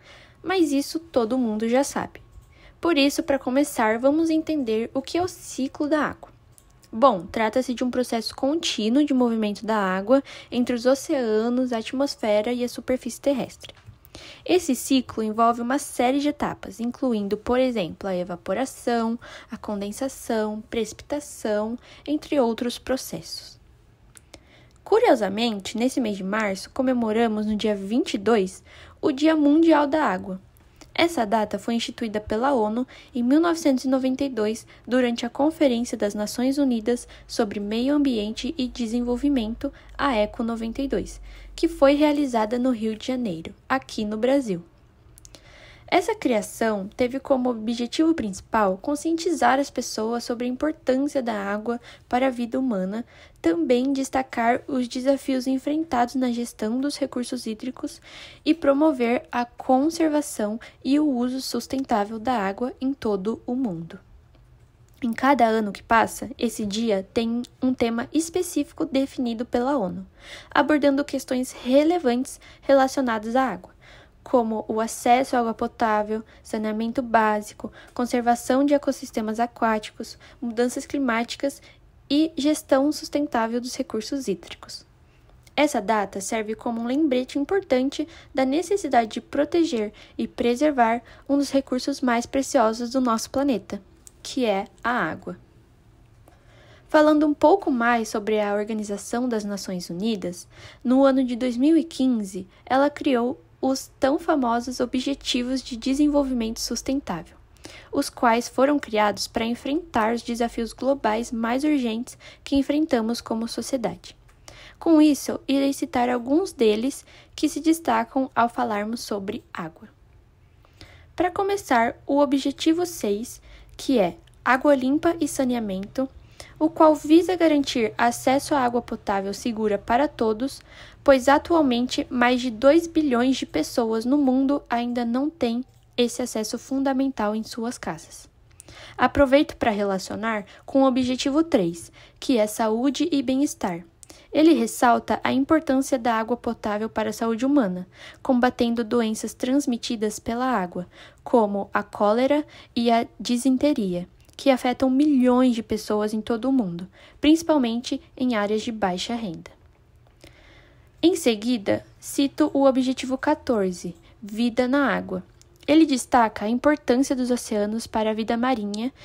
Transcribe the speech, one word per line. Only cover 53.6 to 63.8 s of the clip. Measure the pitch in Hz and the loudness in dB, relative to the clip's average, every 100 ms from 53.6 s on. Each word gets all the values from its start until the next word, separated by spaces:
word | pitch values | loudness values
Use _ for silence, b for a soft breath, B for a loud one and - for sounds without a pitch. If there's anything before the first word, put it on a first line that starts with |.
| 285 247 269 | 2 2 2
destacar | 269 262 262 262 - 233 247 - | 0 -2 -4 -4 0 2 0 -2
os | 269 240 | -4 -2
desafios | 254 254 277 - 262 254 | -2 0 0 0 -2 0
enfrentados | 262 - 302 320 320 247 262 | -2 -2 -2 -2 0 0 0
na | 254 | -2
gestão | 240 240 - 214 247 | -2 -6 -4 -4 -2
dos | 285 - | -2 -4
recursos | 269 254 240 254 226 | -6 -4 -6 -6 -8
hídricos | 220 254 - 294 - B B B B | -8 -10 -10 -12 -12 B B B B
e | - | 0
promover | 320 277 277 311 262 233 247 - | 2 4 4 4 2 0 0 -2
a | 240 240 | -6 -6
conservação | - - 262 302 330 320 294 285 - 208 226 B B | -8 0 2 2 0 0 0 -2 -4 -4 -4 B B
e | 247 285 | 0 2
o | 302 | 2
uso | 247 247 262 | 2 -2 -4
sustentável | - 240 - 269 269 220 202 226 | -6 -6 -4 -6 0 0 0 -4
da | 226 | -2
água | 247 190 202 247 - | -2 -2 -4 -6 -4
em | 262 | -4
todo | 277 226 202 190 226 - | -4 -2 -2 -2 -6 -6
o | |
mundo. | 247 254 165 | -2 -2 -4